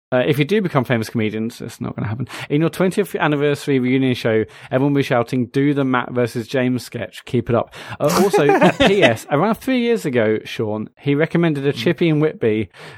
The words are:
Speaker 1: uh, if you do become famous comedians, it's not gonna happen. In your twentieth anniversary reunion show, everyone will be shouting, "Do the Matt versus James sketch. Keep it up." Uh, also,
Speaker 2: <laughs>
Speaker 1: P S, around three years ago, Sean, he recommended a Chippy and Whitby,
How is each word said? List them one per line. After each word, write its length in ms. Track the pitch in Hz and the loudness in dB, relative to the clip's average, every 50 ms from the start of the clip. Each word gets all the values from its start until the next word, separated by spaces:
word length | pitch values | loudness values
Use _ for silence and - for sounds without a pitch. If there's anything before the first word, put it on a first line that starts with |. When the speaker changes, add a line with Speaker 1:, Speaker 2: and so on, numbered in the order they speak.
| _ _ | _ _
Speaker 1:
uh, 120 | - 127 127 | 0 0 2
if 120 | 156 143 135 | 2 2 0
you 60 | 151 | 0
do 140 | 143 196 220 | 2 2 0
become 240 | 202 170 - 143 120 | 0 0 0 0 0
famous 240 | - 131 113 110 - | 0 0 -2 -2 -2
comedians, 520 | - 120 107 107 104 110 110 117 - - | -4 -2 -2 -2 -2 -4 -6 -6 -8 -10
it's 180 | - - - - | -12 -14 -12 -10
not 160 | 120 120 - | -10 -8 -8
gonna 120 | - 127 104 | -6 -6 -6
happen. 200 | 107 123 127 - - - - - | -6 -6 -8 -10 -10 -12 -6 -2
In 120 | 143 147 | 0 0
your 80 | 160 165 | 2 0
twentieth 440 | - - 190 190 175 - 196 - - | 0 0 0 0 2 0 -2 -2 -2
anniversary 600 | 202 175 156 151 143 143 147 143 139 - - 143 131 | -2 0 0 2 2 2 0 0 0 0 0 2 2
reunion 340 | 123 127 127 135 135 131 123 | 2 2 2 2 2 0 0
show, 300 | 110 - 123 110 110 107 - - - - - | 0 0 0 2 2 0 -2 -6 -14 -8 -4
everyone 220 | 127 131 135 147 143 | -2 0 2 2 2
will 60 | 139 | 0
be 40 | 135 | 0
shouting, 440 | - 135 120 117 - - 127 123 113 | 2 0 0 0 0 -2 -4 -4 -2
"Do 260 | - 139 139 143 147 | -2 0 0 2 2
the 80 | 139 139 | 0 0
Matt 280 | 131 127 123 120 - | 0 0 -2 -2 -2
versus 360 | - 123 123 113 - 127 110 - | -2 -2 -2 -2 -2 -6 -6 -4
James 360 | - 131 123 127 127 123 - | -2 0 0 0 0 -2 -4
sketch. 420 | - - 120 101 - - - - | -8 -10 -10 -10 -10 -12 -16 -10
Keep 240 | - - 120 113 - | -4 -4 -2 0 0
it 60 | 120 | 0
up." 180 | 113 - - - - - - 113 - | 0 0 -2 -8 -16 -16 -14 -6 -2
Uh, 100 | 131 151 175 170 190 | -2 0 2 2 2
also, 240 | 202 - 415 - - 392 330 294 294 | 2 4 4 4 4 4 6 4 4
Speaker 2:
<laughs> 180 | - - 277 226 | 4 4 4 4
Speaker 1:
P 160 | 196 208 175 | 4 4 4
S, 220 | 123 113 110 - - | 2 2 0 -2 -2
around 240 | 151 139 170 220 220 | 0 0 2 0 0
three 260 | - - - 262 247 | -2 -2 -2 -2 0
years 240 | 233 233 233 208 175 | 0 0 0 -2 -2
ago, 320 | 160 123 120 110 107 110 107 - | -2 0 2 2 2 0 -2 -4
Sean, 440 | - - - 117 107 107 107 107 - - _ | -6 -8 -6 -4 -4 -4 -6 -8 -10 -12 _
he 140 | - 143 143 | -4 -2 0
recommended 500 | 143 156 - - 170 170 170 151 139 135 143 | 0 0 0 0 2 2 2 0 0 0 -2
a 60 | 135 | -2
Chippy 360 | - 113 175 170 - 180 165 | 0 0 -2 0 2 2 2
and 120 | 156 147 | 2 2
Whitby, 480 | 151 156 - 110 - 117 107 110 110 - - - - - - | 2 0 0 0 0 0 0 0 -2 -4 -8 -16 -20 -20 -20